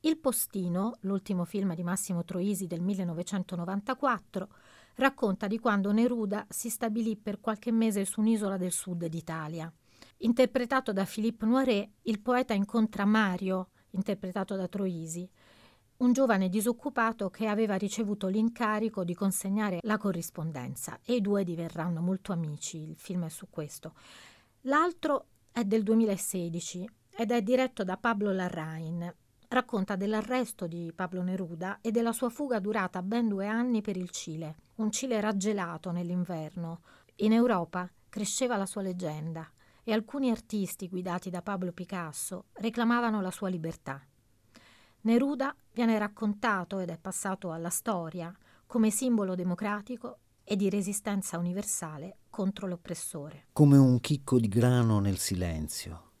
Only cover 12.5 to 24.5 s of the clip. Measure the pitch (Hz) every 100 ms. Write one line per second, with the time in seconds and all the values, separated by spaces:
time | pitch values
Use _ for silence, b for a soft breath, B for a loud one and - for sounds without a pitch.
12.5 | 202 196 240 220 208 202 220 208 180 185
13.5 | 185 185 _ _ 190 190 196 190 180 190
14.5 | 196 180 196 190 170 160 165 180 b b
15.5 | b b b b _ 247 247 262 202 185
16.5 | 196 214 240 294 254 226 226 190 - 220
17.5 | 208 220 190 202 - 214 208 190 202 226
18.5 | 233 220 214 220 214 175 175 196 185 196
19.5 | 202 208 180 220 214 208 170 170 - 160
20.5 | 147 123 135 - - - 247 202 202 185
21.5 | 165 165 - 165 165 175 190 - 175 160
22.5 | 151 - 165 156 160 - 180 160 - 196
23.5 | - 151 - 165 - b b b b b